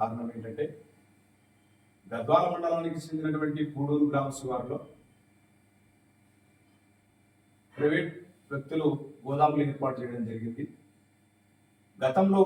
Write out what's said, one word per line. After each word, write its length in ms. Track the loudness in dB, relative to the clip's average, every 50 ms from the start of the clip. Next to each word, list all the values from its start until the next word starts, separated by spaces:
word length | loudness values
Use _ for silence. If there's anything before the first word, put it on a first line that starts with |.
కారణం 260 | -4 -2 -2 -4 -6 -8 -8
ఏంటంటే, 320 | -8 -10 -8 -4 -4 -4 -4 -6 -10 -20 -20 _ _ _ _ _ _ _ _ _ _ _ _ _ _ _ _ _ _ _ _ _ _ _ -8
గద్వాల 320 | -8 -4 2 4 4 6 6 4 0
మండలానికి 460 | 0 0 0 0 0 0 -2 -4 -6 -6
చెందినటువంటి 600 | -6 -6 -4 -2 -2 0 0 -2 -2 -2 -2 -4 -4 -2
గూడూరు 320 | -4 -2 0 2 2 2 2
గ్రామ 180 | 2 0 0 -2 -4 -6
శివారులో 380 | -6 -6 -4 -4 -4 -6 -8 -8 -10 -14 -20 -20 _ _ _ _ _ _ _ _ _ _ _ _ _ _ _ _ _ _ _ _ _ _ _ _ _ _ _ _ _ _ _ _ _ _ _ _ _ _ _ _ _ _ _ _ _ _ _ _ _ _ _ _ _ _ -2
ప్రైవేట్ 360 | 0 2 4 4 2 0 -2 -6 -12 -16 -20 -20 _ _ -8
వ్యక్తులు 380 | -8 -8 -6 -4 -2 0 2 2 0 0 -4 -12 -16 -12 -6 -4
గోదాములు 360 | 2 4 4 4 4 2 2 0
ఏర్పాటు 260 | 0 -2 -2 -4 -2 -4
చేయడం 240 | -6 -6 -6 -6 -6 -6
జరిగింది. 340 | -6 -6 -6 -6 -6 -6 -8 -10 -10 -16 _ _ _ _ _ _ _ _ _ _ _ _ _ _ _ _ _ _ _ _ _ _ _ -2 -2
గతంలో 360 | 2 4 4 4 6 6 6 6